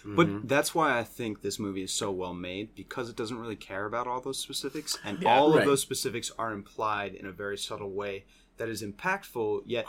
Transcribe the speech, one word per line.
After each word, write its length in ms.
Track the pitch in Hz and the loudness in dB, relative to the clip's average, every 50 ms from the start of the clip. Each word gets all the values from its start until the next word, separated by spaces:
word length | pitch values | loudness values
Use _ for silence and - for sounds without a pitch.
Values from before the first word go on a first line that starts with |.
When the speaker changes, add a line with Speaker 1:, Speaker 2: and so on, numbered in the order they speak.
| - | -10
Speaker 1:
But 220 | 104 104 165 170 165 | 2 6 6 6 6
Speaker 2:
Mm-hmm. 200 | 98 - 110 117 | 4 0 0 2
Speaker 1:
that's 280 | 135 147 151 - - | 4 4 4 4 2
why 240 | 170 156 147 127 117 | 4 4 4 4 2
I 40 | 110 | 0
think 380 | - - - 120 110 104 - | -2 -6 -6 -4 -4 -4 -4
this 160 | - 101 98 - | -4 -4 -4 -2
movie 240 | 107 98 95 95 | -4 -4 -2 -4
is 100 | 92 95 | -4 -4
so 200 | - - 117 101 | -2 -2 -2 -2
well 240 | 95 90 92 90 90 | -2 -2 -4 -4 -6
made, 400 | 87 90 90 90 98 107 110 - | -6 -6 -6 -6 -6 -6 -8 -10
because 340 | - 92 - - 135 123 117 | -14 -16 -10 -8 -6 -6 -6
it 60 | 110 | -6
doesn't 240 | - 117 107 123 113 | -6 -6 -4 -4 -6
really 160 | 113 117 107 | -6 -6 -8
care 300 | - - - 98 95 104 107 | -8 -8 -8 -6 -4 -4 -2
about 180 | 110 120 123 123 | -2 -4 -2 -2
all 140 | 123 127 | -4 -4
those 160 | 127 135 135 - | -4 -6 -6 -6
specifics, 560 | - - 135 - - 139 - 156 151 - - - - | -8 -6 -6 -6 -6 -6 -6 -6 -6 -6 -6 -6 -6
and 180 | 104 98 85 180 | -6 -4 2 4
Speaker 3:
Yeah. 60 | 110 120 | 6 8
Speaker 1:
all 140 | 135 147 156 | 8 8 8
of 60 | 160 | 8
Speaker 2:
Right. 100 | 127 101 | 8 8
Speaker 1:
those 160 | 143 139 135 | 6 6 4
specifics 500 | - - 131 - - 127 104 120 - - - - | 2 0 -4 -4 -2 -2 -4 -4 -6 -6 -6 -4
are 160 | 113 113 107 | -4 -4 -4
implied 600 | 101 98 - - - 113 107 107 104 101 98 92 | -6 -8 -10 -4 -2 0 0 0 0 -2 -4 -6
in 100 | - - | -10 -12
a 60 | 98 | -12
very 260 | 90 85 101 101 101 98 | -10 -8 -6 -6 -6 -6
subtle 340 | - - 113 107 104 98 | -6 -8 -8 -8 -8 -6
way 340 | 92 101 101 101 98 98 - _ _ _ _ _ _ - | -6 -4 -4 -4 -6 -8 -10 _ _ _ _ _ _ -8
that 120 | 117 113 | -6 -6
is 140 | 113 98 110 | -4 -6 -6
impactful, 800 | 101 101 - - 185 190 196 - - - 123 110 107 104 98 - | -8 -8 -4 -2 -2 -2 -2 -4 -6 -4 -2 0 0 0 -2 -2
yet 220 | 110 117 117 110 | -2 -2 -2 -2